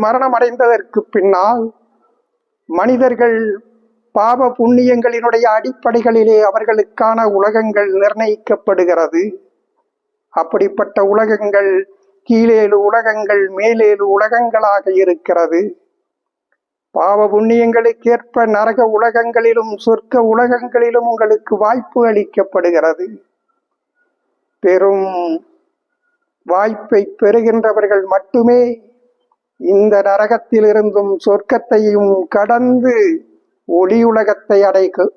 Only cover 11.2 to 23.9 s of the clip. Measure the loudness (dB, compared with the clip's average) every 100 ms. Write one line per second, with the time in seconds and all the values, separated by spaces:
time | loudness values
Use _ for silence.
11.2 | 0 -2 -2 0 0 -2 -4 _ _ _
12.2 | -2 2 4 4 2 2 2 0 -2 -4
13.2 | -2 0 -2 -2 -2 2 2 2 0 0
14.2 | 0 0 0 0 0 0 0 0 0 -2
15.2 | -2 -2 0 -2 -4 -8 _ _ _ _
16.2 | _ _ _ _ _ _ _ -4 -2 0
17.2 | 0 0 2 2 2 0 0 -2 -2 -2
18.2 | -2 -2 0 0 0 0 0 0 0 0
19.2 | -2 0 0 0 -2 -6 -2 -2 -2 -2
20.2 | 0 0 0 -2 -2 -2 0 0 -2 -2
21.2 | 0 0 -2 -2 0 -2 -4 -2 0 0
22.2 | -2 -4 -2 -2 0 0 0 -2 -8 -12
23.2 | _ _ _ _ _ _ _